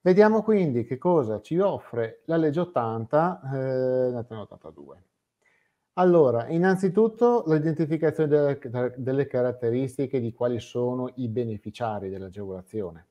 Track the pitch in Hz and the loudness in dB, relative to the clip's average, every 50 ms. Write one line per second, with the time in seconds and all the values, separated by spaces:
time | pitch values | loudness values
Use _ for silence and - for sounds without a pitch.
0 | _ 180 185 185 208 214 220 220 208 214 220 202 185 156 127 120 113 - 135 127 | _ 4 6 6 6 6 6 2 2 2 2 2 2 2 0 -2 -2 -4 -6 -4
1 | - 180 180 160 135 110 110 104 - - 156 170 196 202 165 120 - - - 117 | 0 2 2 2 2 0 -2 -6 -6 -4 -2 0 0 0 0 -4 -8 -8 -4 -4
2 | 117 113 - - _ - 160 165 160 156 139 165 175 175 - 135 120 113 113 113 | -4 -4 -6 -12 _ -4 -2 0 0 0 0 0 -2 -2 -2 -4 -2 -2 -4 -6
3 | 113 113 - 151 160 175 180 180 - 135 135 135 131 135 131 131 131 127 127 127 | -6 0 0 2 2 2 -2 -6 -8 -8 -6 -4 -4 -2 -2 -2 0 0 0 0
4 | 127 127 123 120 113 - 113 110 101 92 - 92 _ 87 82 - 73 69 69 90 | 0 0 -2 -4 -8 -10 -12 -14 -14 -14 -18 -20 _ -20 -20 -20 -20 -20 -20 -20
5 | 92 _ _ _ _ _ _ _ _ _ _ _ _ _ _ _ _ _ _ - | _ _ _ _ _ _ _ _ _ _ _ _ _ _ _ _ _ _ _ 2
6 | 180 185 175 170 151 127 120 117 117 120 156 170 175 190 190 185 190 196 165 202 | 4 6 8 8 8 6 4 0 -2 -2 0 2 4 2 2 2 2 0 2 4
7 | 220 226 220 - 240 240 240 240 - - 160 156 147 165 156 147 170 143 160 156 | 2 2 2 2 2 4 4 2 2 2 0 2 2 0 0 -2 -2 -2 -2 0
8 | 160 156 147 - 160 147 143 147 147 143 143 139 - 131 110 123 123 127 123 - | 0 0 0 0 0 2 4 4 4 2 0 -2 -6 -8 -4 -4 -4 -4 -4 -6
9 | 127 123 131 139 139 135 - 127 123 123 120 123 - 117 117 127 135 131 127 - | -4 -2 -2 -2 -2 -2 0 -2 0 0 -2 -2 -2 -2 0 0 -2 -4 -4 -6
10 | 139 123 - 135 117 117 113 _ 120 123 123 113 - - - 123 123 123 123 127 | -6 -2 -2 -4 -4 -4 -6 _ -2 -2 -2 -4 -8 -8 -6 -4 -2 -2 -2 -4
11 | 127 127 123 - 131 117 107 120 120 113 110 101 _ 110 101 - 123 113 107 104 | -6 -8 -8 -8 -8 -6 -4 -4 -4 -6 -6 -10 _ -14 -10 -8 -6 -6 -6 -6
12 | 98 95 95 95 95 95 87 101 104 95 92 92 92 _ - 110 101 87 82 82 | -8 -8 -8 -10 -12 -12 -12 -12 -12 -10 -10 -12 -12 _ -8 -8 -8 -8 -10 -14
13 | 85 _ | -20 _